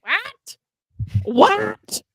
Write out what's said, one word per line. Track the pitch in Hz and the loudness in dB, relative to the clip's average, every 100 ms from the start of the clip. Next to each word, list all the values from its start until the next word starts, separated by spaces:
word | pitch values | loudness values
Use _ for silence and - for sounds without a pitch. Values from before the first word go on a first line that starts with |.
What? | 220 339 494 - - - _ _ _ _ - - | -4 -4 -4 -20 -20 -20 _ _ _ _ -4 -2
What? | - 233 - 403 427 - - - _ | 0 4 4 4 -2 -8 -12 -12 _